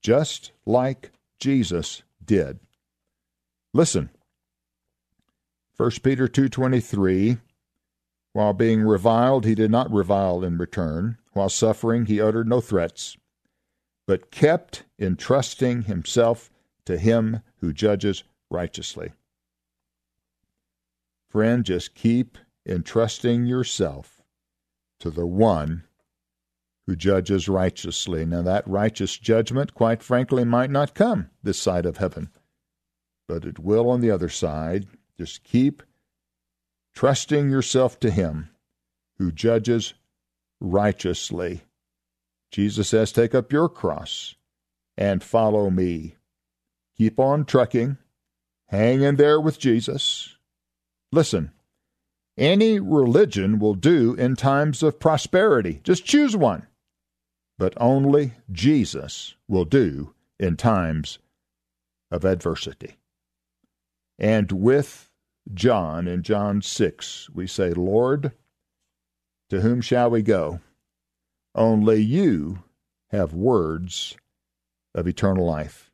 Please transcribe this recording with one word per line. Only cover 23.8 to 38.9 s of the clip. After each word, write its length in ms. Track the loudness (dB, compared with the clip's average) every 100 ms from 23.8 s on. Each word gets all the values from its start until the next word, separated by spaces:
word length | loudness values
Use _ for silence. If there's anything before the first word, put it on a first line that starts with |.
| -4 -4 -18 _ _ _ _ _ _ _ _ _
to 100 | -10
the 160 | -6 -4
one 560 | 2 4 4 -2 -8 -12 _ _ _ _ _ _ _ _ _ -8
who 100 | -2
judges 520 | 2 0 2 -2 0
righteously. 760 | 0 0 -4 -10 -8 -6 -4
Now, 180 | -4 -4
that 240 | -2 -2 -2
righteous 520 | -2 -2 -2 -6 -6
judgment, 560 | 0 0 0 -4 -6
quite 280 | 0 0 0
frankly, 420 | 0 -2 0 0
might 260 | 2 0 0
not 240 | 0 -2
come 360 | 0 0 0 -4 _
this 160 | -6 -2
side 260 | -2 0
of 140 | -2 -2
heaven, 320 | -6 -6 -14 _ _ _ _ _ _ _ _ _ _
but 180 | -8
it 140 | -8 -10
will 320 | 0 2 2
on 100 | 2
the 100 | 2
other 180 | 0 -2
side. 580 | -4 -6 -4 -4 -6 -6 _ _ _
Just 260 | -16 -16
keep 400 | _ 0 0 -2 -20 _ _ _ _ _ _ _ _ _ _
trusting 580 | -2 0 0 0 0 2
yourself 480 | 0 0 2 0 0
to 100 | -2
him 400 | 0 -2 -4 -12 _ _ _ _